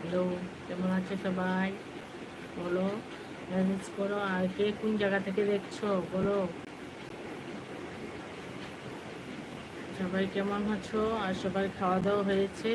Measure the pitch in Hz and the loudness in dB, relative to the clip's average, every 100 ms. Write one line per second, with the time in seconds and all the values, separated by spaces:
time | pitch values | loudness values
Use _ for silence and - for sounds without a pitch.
0 | 170 180 180 180 185 - - 180 185 185 | 0 2 2 0 -4 -8 -6 0 2 2
1 | 185 196 196 185 185 185 190 196 - - | 2 -2 0 0 2 4 2 0 -8 -10
2 | - - - - - - 175 180 190 208 | -10 -10 -10 -10 -10 -6 0 2 2 0
3 | - - - - - 185 190 190 - - | -6 -10 -10 -10 -2 2 4 2 -2 -2
4 | 202 208 196 185 185 185 208 208 214 214 | 0 2 2 2 2 4 2 2 2 4
5 | 202 196 196 190 202 202 - - 208 190 | 4 4 2 2 4 4 0 -4 2 2
6 | 170 190 202 202 180 - - - - - | 2 2 4 4 2 -2 -10 -10 -12 -10
7 | - - - - - - - - - - | -10 -8 -8 -8 -8 -8 -8 -8 -8 -8
8 | - - - - - - - - - - | -8 -8 -10 -10 -10 -8 -8 -8 -8 -8
9 | - - - - - - - - - 190 | -8 -8 -8 -8 -8 -8 -8 -8 -8 -4
10 | 185 190 190 202 196 202 208 208 - 220 | 0 2 2 2 0 2 0 0 0 0
11 | 214 220 196 185 190 185 196 190 190 185 | 2 2 0 0 0 2 0 2 4 4
12 | 190 208 196 196 196 - 220 | 6 4 4 4 2 0 2